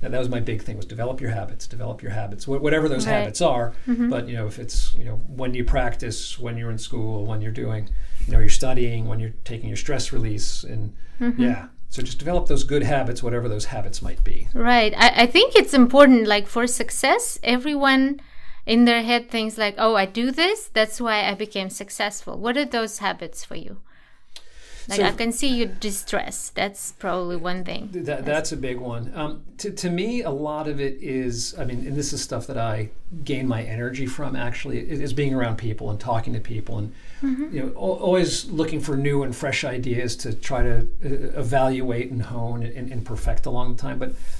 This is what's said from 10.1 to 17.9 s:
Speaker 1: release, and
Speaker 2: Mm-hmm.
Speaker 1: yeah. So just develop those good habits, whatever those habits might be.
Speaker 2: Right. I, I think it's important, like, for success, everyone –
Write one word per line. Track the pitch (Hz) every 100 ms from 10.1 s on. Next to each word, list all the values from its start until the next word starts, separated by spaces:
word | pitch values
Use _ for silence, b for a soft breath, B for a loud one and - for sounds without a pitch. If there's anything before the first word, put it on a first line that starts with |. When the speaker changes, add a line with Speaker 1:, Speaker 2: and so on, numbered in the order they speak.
Speaker 1:
release, | 123 110 101 - -
and | - 110 107 - b b
Speaker 2:
Mm-hmm. | 240 240
Speaker 1:
yeah. | 120 123 - - -
So | -
just | - -
develop | 151 180 -
those | 143
good | 147 147
habits, | - 139 120 123
whatever | 120 120 117
those | 104 -
habits | 117 98 -
might | - -
be. | - - -
Speaker 2:
Right. | - 233 240 214 -
I, | 226 -
I | 240
think | 330 508 440
it's | -
important, | 277 240 269 285 247 214
like, | 208 208
for | 233 240
success, | - 214 - 269 415 - -
everyone – | - 247 285 285 277